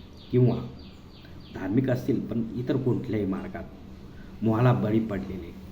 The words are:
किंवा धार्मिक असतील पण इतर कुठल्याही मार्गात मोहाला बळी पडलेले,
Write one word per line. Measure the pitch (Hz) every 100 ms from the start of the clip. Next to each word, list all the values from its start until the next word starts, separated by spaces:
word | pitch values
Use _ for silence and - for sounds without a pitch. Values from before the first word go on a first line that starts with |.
| - - -
किंवा | 127 123 - - - - - - - - - - -
धार्मिक | 95 110 127
असतील | 123 - 107 95
पण | 113 110 120
इतर | 123 131
कुठल्याही | 127 101 - 107 98
मार्गात | 95 95 90 - - - - - - - -
मोहाला | 110 113 127
बळी | 101 101 110
पडलेले, | - 98 95 92 82 - -